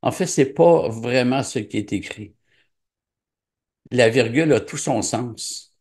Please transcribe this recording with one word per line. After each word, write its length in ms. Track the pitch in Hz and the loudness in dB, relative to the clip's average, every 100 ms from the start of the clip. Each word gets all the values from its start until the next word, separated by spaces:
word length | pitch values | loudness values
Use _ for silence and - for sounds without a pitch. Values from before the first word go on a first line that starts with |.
En 100 | - | -2
fait, 140 | - 185 | -2 -4
c'est 280 | - 135 | 0 0
pas 340 | - 170 165 - | 4 4 6 2
vraiment 540 | 113 117 127 123 131 | -6 -2 0 2 0
ce 160 | 127 123 | -2 -6
qui 180 | 101 98 | -6 -6
est 140 | 104 | -4
écrit. 420 | 101 95 - 104 _ _ _ _ _ _ _ _ _ _ _ _ _ _ _ _ | -6 -8 -14 -16 _ _ _ _ _ _ _ _ _ _ _ _ _ _ _ _
La 180 | 123 117 | 2 4
virgule 440 | 120 110 123 160 | 4 2 2 2
a 80 | 123 | 2
tout 160 | - 147 | 0 -8
son 260 | - 120 | -4 -2
sens. 720 | 101 120 123 110 - - - _ | -2 -4 -6 -10 -12 -14 -18 _